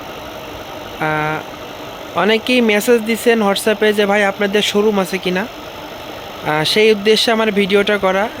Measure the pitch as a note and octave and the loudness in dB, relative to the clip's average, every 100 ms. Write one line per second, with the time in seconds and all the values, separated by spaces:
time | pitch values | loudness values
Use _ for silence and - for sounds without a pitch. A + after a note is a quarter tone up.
0 | - - - - - - - - - - | -14 -12 -12 -12 -12 -14 -12 -12 -12 -6
1 | D#3 D#3 D3+ D#3 - - - - - - | -4 -2 -2 -4 -8 -14 -14 -12 -14 -14
2 | - - F#3+ A3 A3 B3+ A3+ G#3 A3+ A#3+ | -8 0 2 2 2 2 4 2 4 2
3 | G#3+ A3+ A#3+ A3+ G3+ F#3+ A3 G#3 G#3+ G#3 | 2 0 2 4 2 2 0 2 2 2
4 | G3+ G#3 G3+ G3 G3+ G#3 G3+ G3+ A3 G3+ | 2 2 2 0 0 0 0 2 2 2
5 | F#3 F#3+ F#3 F3+ A#3 - - - - - | 0 -2 -2 -2 -4 -8 -14 -14 -14 -14
6 | - - - - D3+ D3+ D#3 G#3+ G#3+ G#3 | -14 -14 -14 -10 -2 0 2 4 4 4
7 | G#3 G#3+ - A3 A3 G3+ G3 G3+ G3+ G#3 | 4 2 4 2 2 2 2 2 2 2
8 | F#3+ F#3+ A3+ - | 2 0 -2 -4